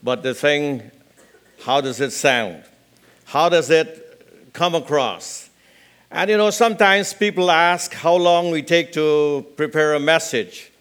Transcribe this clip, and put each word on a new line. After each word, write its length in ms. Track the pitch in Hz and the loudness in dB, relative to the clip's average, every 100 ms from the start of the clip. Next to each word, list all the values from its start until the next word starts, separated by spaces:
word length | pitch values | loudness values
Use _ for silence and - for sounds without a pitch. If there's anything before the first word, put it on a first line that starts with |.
but 220 | 117 123 | -4 -6
the 100 | 127 | -6
thing, 560 | 120 147 147 147 135 107 _ _ _ _ _ _ _ | -2 0 0 -2 -6 -10 _ _ _ _ _ _ _
how 160 | - 135 | -2 -2
does 220 | 135 120 | -2 -6
it 80 | 139 | -6
sound? 540 | - 147 123 107 80 - _ _ _ _ _ _ | -2 0 0 -2 -10 -20 _ _ _ _ _ _
How 220 | 139 170 | 0 2
does 220 | 170 131 | 2 4
it 800 | 160 160 - - - _ - - | 2 2 -10 -20 -20 _ -20 -20
come 220 | - 175 | -4 -2
across? 800 | 165 127 147 123 87 - - - _ _ _ _ _ _ | -2 -2 -2 -2 -6 -12 -16 -20 _ _ _ _ _ _
And 180 | - 190 | -4 0
you 60 | 214 | 2
know, 120 | 208 | 0
sometimes 640 | 202 233 214 202 196 196 | 2 0 4 4 4 0
people 380 | - 208 190 180 | -2 -2 0 2
ask 420 | 160 170 175 - | 4 4 0 -6
how 220 | - 160 175 | -4 0 2
long 340 | 175 170 175 | 4 2 0
we 140 | 160 | -4
take 300 | 139 170 165 | 0 0 0
to 520 | 156 156 151 147 143 - - | -2 0 2 0 -2 -8 -8
prepare 380 | 151 156 151 | -4 0 0
a 60 | 151 | 0
message. 720 | 143 165 - 127 104 - - _ | 2 2 0 -6 -6 -12 -20 _